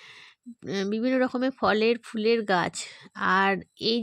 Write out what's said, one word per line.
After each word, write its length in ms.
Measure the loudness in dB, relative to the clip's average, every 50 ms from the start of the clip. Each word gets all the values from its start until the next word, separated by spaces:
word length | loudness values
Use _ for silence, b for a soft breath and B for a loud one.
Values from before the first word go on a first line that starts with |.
| B B B B B B B B _ -20 -20 -16 -10
আহ, 220 | -8 -6 -4 -4 -2
বিভিন্ন 260 | -2 -2 0 0 2 0
রকমের 340 | 0 0 -2 -2 -2 -2 -2
ফলের, 420 | 0 0 2 2 4 4 2 2 0
ফুলের 380 | -4 -8 -6 -2 2 2 2 2 2
গাছ। 320 | 2 2 2 2 0 -4 -8 -12 B B B B B _ -4 0 2
আর 220 | 2 4 4 2 0 -2 -4 -12 _ -4
এই 160 | -2 0 0 0